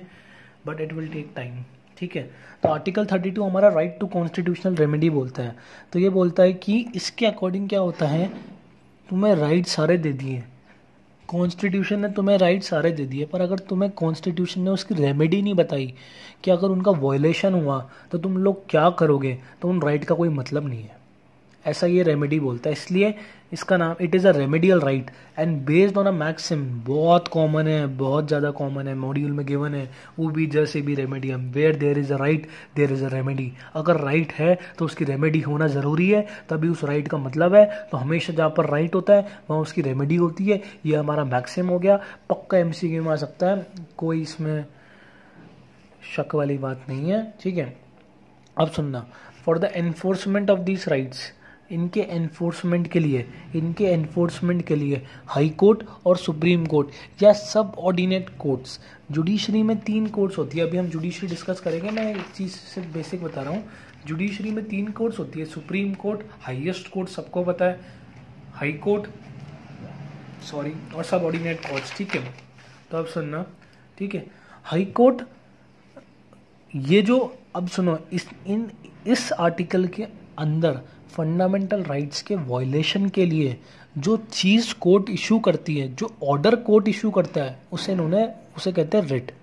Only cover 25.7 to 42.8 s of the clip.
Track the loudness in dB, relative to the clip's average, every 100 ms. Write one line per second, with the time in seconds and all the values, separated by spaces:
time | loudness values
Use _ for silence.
25.7 | 4 4 4 2 0 -2 -4 -4 -2 -4
26.7 | -6 -2 2 6 4 4 2 2 4 2
27.7 | 2 0 -2 0 2 2 0 0 -2 -4
28.7 | -4 -6 -4 -4 -2 -2 -4 -2 -2 -2
29.7 | -4 -8 -14 -14 -6 -4 0 0 2 0
30.7 | 0 -2 -2 -4 -4 -6 -6 -4 2 2
31.7 | 4 2 0 0 0 0 0 -2 -16 -6
32.7 | 0 2 2 -2 -2 -2 -4 -6 -10 -10
33.7 | -2 2 2 2 0 0 0 2 2 -2
34.7 | -4 -4 -2 -2 0 2 2 0 0 0
35.7 | 0 0 2 4 4 0 -8 -6 -2 0
36.7 | 0 -2 -2 -2 -4 -2 2 6 8 8
37.7 | 4 -8 -4 -2 -2 -2 0 0 2 0
38.7 | 0 0 0 4 4 4 -6 -4 -2 -2
39.7 | -2 -2 0 2 2 2 2 0 0 -2
40.7 | -8 0 0 0 0 0 0 -2 -2 0
41.7 | 2 4 2 0 -10 -4 -4 0 2 2
42.7 | 0